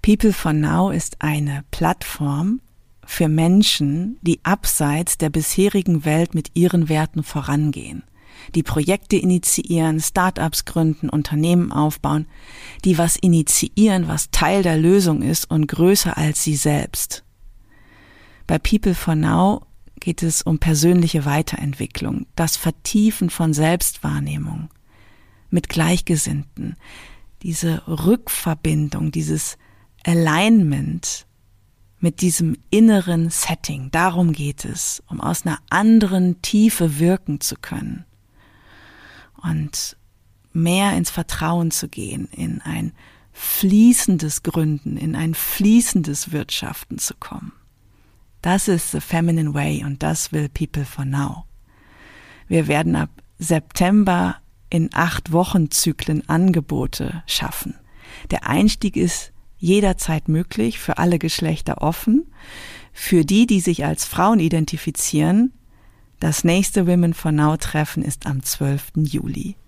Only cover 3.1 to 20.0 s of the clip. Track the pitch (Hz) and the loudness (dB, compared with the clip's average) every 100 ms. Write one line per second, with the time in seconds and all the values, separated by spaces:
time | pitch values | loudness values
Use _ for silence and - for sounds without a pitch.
3.1 | - 160 156 165 190 208 - 143 147 190 | -2 2 4 4 6 4 2 0 -2 -4
4.1 | 254 170 165 160 196 - - 147 151 175 | -4 -2 -2 0 -2 -2 -2 0 -2 -2
5.1 | - 156 151 156 - 196 202 185 165 156 | -2 -2 -2 -2 2 2 2 2 0 2
6.1 | 156 170 165 143 - 175 175 156 156 156 | 0 2 -2 -4 2 2 2 2 0 0
7.1 | 165 147 151 131 147 151 139 - - - | -4 -6 -6 -2 0 0 -2 -10 -14 -16
8.1 | _ - - - 170 151 156 147 196 - | _ -20 -20 -6 -4 -2 -2 0 0 2
9.1 | 196 180 180 - - - 170 160 156 160 | 0 2 0 0 -2 0 0 0 0 -2
10.1 | - 185 - 160 - - - 160 151 143 | 0 0 0 -4 -4 -6 0 0 0 -4
11.1 | 151 143 151 165 180 175 - 151 - 143 | -4 -2 -2 2 2 2 0 -2 -2 -2
12.1 | 151 151 - - - - - 185 165 170 | -2 -4 -14 -20 -20 -20 -4 0 2 2
13.1 | - 185 170 151 - - - 214 190 160 | 2 4 4 2 0 0 4 4 4 -2
14.1 | 151 - - 160 190 175 160 165 196 180 | -4 0 2 2 2 2 4 4 4 4
15.1 | 156 98 160 - 160 151 - 175 202 175 | 0 0 -2 0 0 0 2 4 4 2
16.1 | - 156 151 - 147 151 147 131 - - | 0 0 0 -2 0 0 0 -2 -6 -8
17.1 | - - _ - - - - - - - | -10 -16 _ -20 -20 -20 -20 -20 -20 -20
18.1 | - - - - 156 - 214 208 175 - | -20 -20 -20 -4 -2 2 2 2 0 0
19.1 | 156 156 - 185 208 - - - - | 0 2 4 2 2 -6 -20 -20 -10